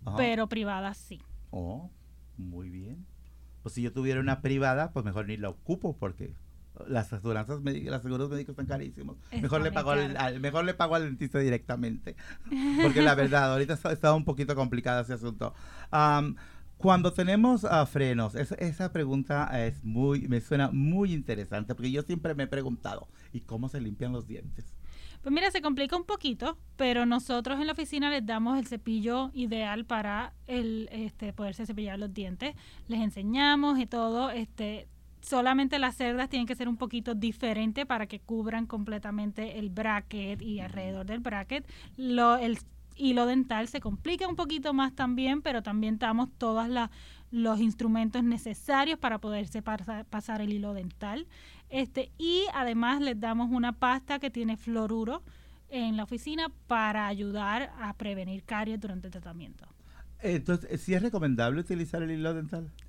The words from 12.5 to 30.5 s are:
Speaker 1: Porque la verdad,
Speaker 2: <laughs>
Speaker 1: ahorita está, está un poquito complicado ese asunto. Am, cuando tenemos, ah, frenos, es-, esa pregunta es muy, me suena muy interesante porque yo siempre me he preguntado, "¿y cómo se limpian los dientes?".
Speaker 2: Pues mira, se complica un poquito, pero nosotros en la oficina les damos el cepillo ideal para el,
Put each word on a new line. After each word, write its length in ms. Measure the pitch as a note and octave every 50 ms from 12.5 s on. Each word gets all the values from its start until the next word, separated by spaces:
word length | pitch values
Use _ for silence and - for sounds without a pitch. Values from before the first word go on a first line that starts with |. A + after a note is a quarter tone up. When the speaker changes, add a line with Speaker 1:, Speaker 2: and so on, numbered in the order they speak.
| C#4 C4 C4+ C#4+ C#4 C#4+
Speaker 1:
Porque 200 | E4 D#4+ C3 D3+
la 120 | D3+ D3+ C#3
verdad, 300 | C3+ C#3 C3+ C#3+ C#3+ C3+
Speaker 2:
<laughs> 80 | C3+
Speaker 1:
ahorita 220 | C3 C3+ C#3+ C#3 D#3+
está, 180 | - - E3+
está 220 | D#3+ D3 - D3+ D#3
un 100 | D#3 D3+
poquito 300 | D#3 C#3 C3+ C#3+ C#3+ C#3+
complicado 480 | C3+ C3 A#2+ B2 A#2+ A#2+ B2+ B2 B2
ese 100 | A#2+ A#2+
asunto. 400 | B2+ A2+ A#2 A#2+ A2 G#2 A2+ A2 - - - - - - - -
Am, 460 | - D3+ D3+ D3+ D3 D3 D3 C#3+ C#3 - - - - - - - - -
cuando 340 | - F#3 F#3 F3+ F3+ F3+
tenemos, 540 | F3 - F3+ F#3 G3 G#3+ A3+ B3+ B3+ G#3 -
ah, 180 | - F3 D#3+ C#3+
frenos, 500 | - - C#3+ C3+ B2+ B2 A#2 A2+ G#2+ A2
es-, 180 | B2 C#3+ -
esa 380 | - - F3 E3+ D#3 - F#3 F3+
pregunta 600 | - E3+ D3 C3 C3+ C#3 C3+ - D3 C#3+ D3 - C3 B2 A#2
es 180 | A2 G#2+ - -
muy, 420 | A2 A2 A#2+ C3+ C#3 C#3+ C#3 - C3
me 120 | A#2+ A#2
suena 300 | A2 - D3+ C#3 C#3 C3
muy 400 | - C3+ C#3 D#3 F3 G3 G3+ F#3+
interesante 600 | E3+ D3 - - A2 G2+ G2 - G2+ G#2 G#2+ G#2+ B2
porque 160 | - A#2+ B2+
yo 100 | C3 C#3+
siempre 340 | D3 - F3+ E3 D#3 E3 D3+
me 100 | C#3+ C3+
he 20 |
preguntado, 600 | - C#3+ C#3 C3 C3 A#2+ - - G2+ G2+ G2+ - - - - - - -
"¿y 60 | A#2+
cómo 280 | - - A2+ A2+ B2+ C3
se 140 | - B2+
limpian 300 | A#2 G#2+ G#2 - B2 B2
los 140 | B2 A#2+ -
dientes?". 480 | - A2+ - - - - - - - - - - - - - - - - -
Speaker 2:
Pues 120 | - C4+ C#4+
mira, 160 | E4 F#4 G4
se 100 | F#4+ F#4
complica 380 | D4 D4+ C4+ C4+ C#4 C4+ E4+ F4+
un 60 | F4
poquito, 500 | - G#4 G4+ - C#4 A3+ - A#3 D4+ E4 - - - -
pero 280 | - C4+ B3 A#3+ A#3+ A#3+
nosotros 560 | A#3+ A#3+ B3 B3 - B3 A#3+ A#3 B3 C#4 C4+
en 60 | D4+
la 60 | D#4 D#4
oficina 340 | D#4+ D#4 - D4 C#4+ C#4+ D4
les 160 | D4 C#4 A3
damos 340 | G#3+ A3+ A3 A3+ A#3+ C4+ C4+
el 80 | A3+
cepillo 640 | - A#3+ A3 - A3+ A3 A3 G3+ A#3 A#3+ C4 C4+ C4 C4
ideal 500 | C4 B3 G#3+ A3+ A3 A3 G3+ G#3 A3+ A#3
para 480 | - A#3+ A3 G#3+ G3+ G3+ G#3 B3 - - - -
el, 420 | -